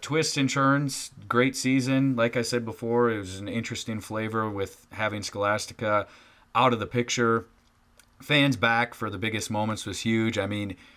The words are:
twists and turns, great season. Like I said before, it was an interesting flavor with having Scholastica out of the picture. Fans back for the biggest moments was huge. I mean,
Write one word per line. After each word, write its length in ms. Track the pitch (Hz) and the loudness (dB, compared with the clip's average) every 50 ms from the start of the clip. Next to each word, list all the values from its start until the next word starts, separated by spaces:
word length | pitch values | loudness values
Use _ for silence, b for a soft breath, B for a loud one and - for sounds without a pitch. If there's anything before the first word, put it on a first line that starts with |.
twists 360 | - - 143 160 151 151 - | -4 -2 0 0 0 0 0
and 120 | 147 135 131 | 0 0 0
turns, 640 | - 139 135 135 139 143 151 135 - - - - - - 104 104 | 2 2 2 4 4 2 0 -2 -4 -8 -10 -12 -16 -12 -6 0
great 260 | 113 120 131 135 135 | 2 4 4 4 2
season. 600 | - - 131 135 135 123 135 135 135 135 135 127 | 0 0 2 2 4 4 2 2 4 4 4 4
Like 200 | 117 117 113 - | 4 2 2 2
I 60 | 123 | 0
said 220 | 117 - 123 120 113 | -2 0 -2 -2 -2
before, 460 | 113 110 - 120 117 120 120 120 117 | -4 -8 -6 -2 0 2 4 4 2
it 80 | 110 104 | 2 0
was 200 | 95 92 95 95 | -4 -8 -8 -10
an 100 | 101 98 | -8 -6
interesting 520 | - 113 113 - 113 - - 120 110 104 | -4 -4 -4 -4 -6 -8 -6 -6 -6 -6
flavor 480 | - - 107 110 110 110 113 110 110 107 | -6 -6 -6 -4 -4 -2 -2 -2 -2 -2
with 380 | 101 98 95 95 - - - - | -2 -4 -4 -6 -8 -12 -20 -14
having 300 | - 107 110 104 107 104 | -6 -4 -2 -2 -2 -4
Scholastica 840 | 98 - - 101 101 101 107 107 - - - - 113 107 104 101 98 B B B B B B B B B - | -8 -6 -4 -2 0 0 0 0 -2 -8 -8 -4 -2 2 2 2 0 B B B B B B B B B 2
out 180 | 113 127 127 | 4 4 4
of 60 | 120 110 | 4 2
the 60 | 104 | -2
picture. 600 | - - 120 120 - - 123 120 113 113 113 113 - _ _ _ _ _ _ _ _ _ _ _ _ _ - | -2 -2 -2 -2 0 0 0 2 2 2 0 -2 -6 _ _ _ _ _ _ _ _ _ _ _ _ _ -12
Fans 340 | - - 147 143 139 139 123 | -4 0 2 4 4 4 2
back 380 | 98 120 117 117 117 120 - - | 2 2 2 4 4 2 0 -2
for 160 | - 110 104 | -6 -8 -6
the 80 | 101 90 | -6 -4
biggest 320 | 113 110 110 104 - - | -4 -4 -4 -4 -4 -4
moments 360 | 110 104 107 110 107 - - | -2 -2 -2 -2 -4 -6 -6
was 140 | 101 90 - | -8 -8 -4
huge. 380 | - 113 113 113 110 113 110 104 | 0 2 2 2 2 2 0 0
I 80 | 98 | -2
mean, 300 | 101 104 104 104 98 92 b b b b | -2 -2 -4 -6 -6 -8 b b b b